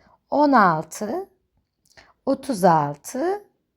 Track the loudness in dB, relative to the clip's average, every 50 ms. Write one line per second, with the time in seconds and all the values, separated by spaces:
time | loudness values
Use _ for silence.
0 | _ _ _ _ _ -4 -2 0 2 4 4 4 4 4 2 0 -4 -8 -12 -12
1 | -10 -8 -8 -8 -10 -12 _ _ _ _ _ _ _ _ _ _ _ _ _ -20
2 | -20 _ _ _ -6 -4 -4 -4 -4 -8 -4 0 2 4 4 4 2 -2 -6 -10
3 | -14 -12 -8 -6 -4 -4 -4 -6 -8 _ _ _ _ _ _